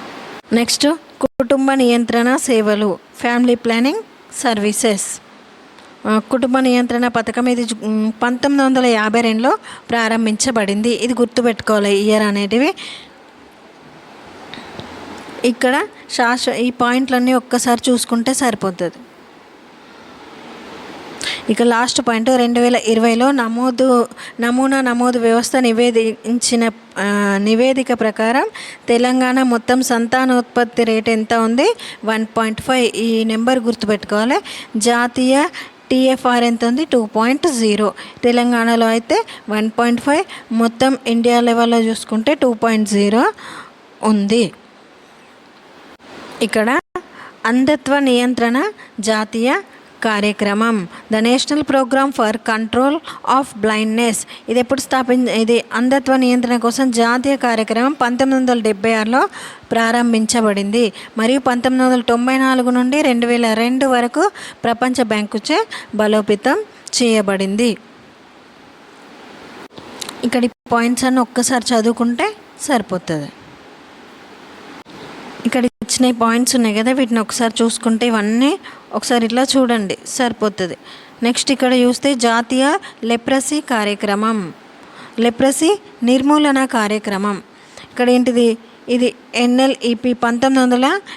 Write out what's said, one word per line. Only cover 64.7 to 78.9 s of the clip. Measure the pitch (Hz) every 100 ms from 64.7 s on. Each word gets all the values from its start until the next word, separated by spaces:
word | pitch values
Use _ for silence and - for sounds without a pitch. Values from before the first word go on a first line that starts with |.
| 233 254 254
బ్యాంకుచే | 226 214 208 214 - 320 453 - -
బలోపేతం | 208 214 214 208 208 254 370 427 - - -
చేయబడింది. | 240 220 202 190 196 208 240 196 - - - - - - - - - - - - - - - - - - - - - - - -
ఇక్కడ | 240 247
ఈ | 240 - -
పాయింట్స్ | 233 233 247
అన్నీ | 262 254
ఒక్కసారి | 240 - 240 254 -
చదువుకుంటే | 233 220 226 240 240 392 427 - -
సరిపోతుంది. | - 247 196 185 - 156 143 - - - - - - - - - - - - - - - - - - - - - 226
ఇక్కడ | 254
ఇచ్చిన | 247 - - -
ఈ | 254
పాయింట్స్ | 233 226 233 247 254
ఉన్నాయి | 226 208
కదా, | 226
వీటిని | 262 240 226
ఒకసారి | 220 - 233 -
చూసుకుంటే, | 226 - 233 220 240
ఇవన్నీ | 226 208 226 277 381 - - -